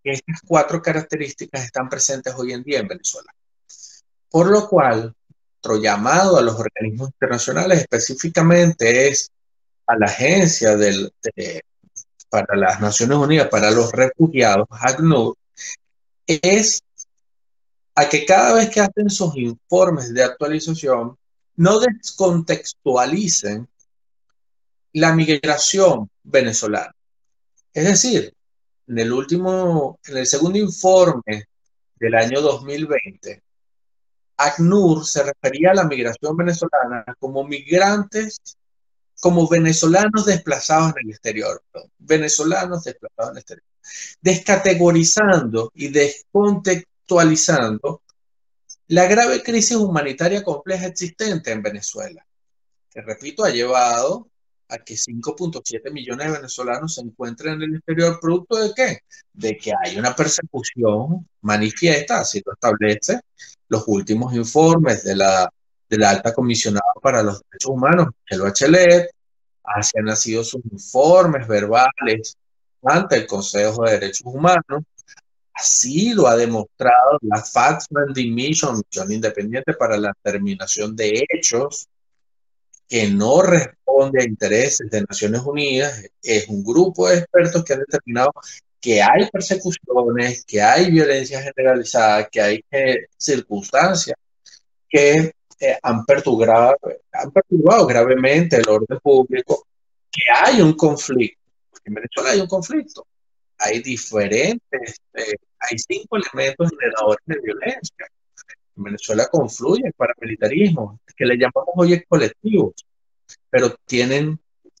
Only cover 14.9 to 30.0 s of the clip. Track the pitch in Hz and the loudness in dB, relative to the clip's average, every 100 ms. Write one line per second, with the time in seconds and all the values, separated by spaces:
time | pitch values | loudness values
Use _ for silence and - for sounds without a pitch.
14.9 | 143 160 143 113 - _ - - - _ | 0 2 2 0 -4 _ -20 -18 -18 _
15.9 | _ _ _ - 156 185 202 214 - - | _ _ _ -4 -2 2 2 2 -4 -8
16.9 | - - _ _ _ _ _ _ _ _ | -20 -20 _ _ _ _ _ _ _ _
17.9 | - 143 147 151 190 240 226 220 214 196 | 0 0 0 4 4 6 4 2 2 0
18.9 | 208 208 196 180 139 120 117 - 180 180 | 0 -2 -2 -4 -4 -6 -8 0 2 2
19.9 | 151 123 120 127 - 147 156 160 160 139 | 0 -2 0 0 0 -4 -4 -6 -4 -2
20.9 | 120 117 - _ _ _ - 175 220 247 | -2 -4 -12 _ _ _ 0 4 4 2
21.9 | 208 - - 190 170 165 156 - - 143 | -2 -8 -2 0 0 -2 -4 -6 -8 -2
22.9 | 123 123 175 202 - 104 104 123 _ _ | 0 0 -2 -2 -2 -4 -8 -12 _ _
23.9 | _ _ _ _ _ _ _ _ _ _ | _ _ _ _ _ _ _ _ _ _
24.9 | 156 160 160 156 147 151 143 - 196 185 | 0 2 4 2 0 0 -2 0 4 4
25.9 | 127 101 _ - 139 120 107 107 104 - | 2 -4 _ 0 2 2 -2 -4 -4 -6
26.9 | _ _ _ _ _ _ _ _ 156 175 | _ _ _ _ _ _ _ _ -2 2
27.9 | 190 254 214 - _ _ _ _ _ - | 2 2 0 -2 _ _ _ _ _ -8
28.9 | 117 113 127 139 175 185 185 180 160 135 | -4 -2 -2 -2 -2 0 0 0 0 -2
29.9 | - | -8